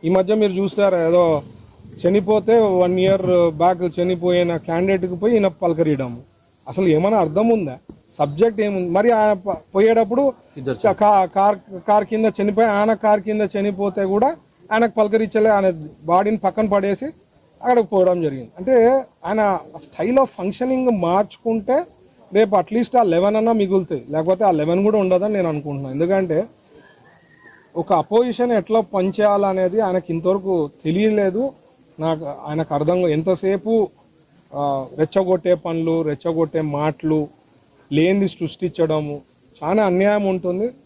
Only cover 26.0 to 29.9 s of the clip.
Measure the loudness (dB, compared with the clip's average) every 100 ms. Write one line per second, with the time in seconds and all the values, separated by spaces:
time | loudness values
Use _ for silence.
26 | 0 0 0 -2 -4 _ _ -20 -20 _
27 | _ _ _ _ -20 -20 _ -10 -2 0
28 | 2 0 0 -2 0 0 0 -2 0 -2
29 | -2 0 2 2 0 0 -2 0 -2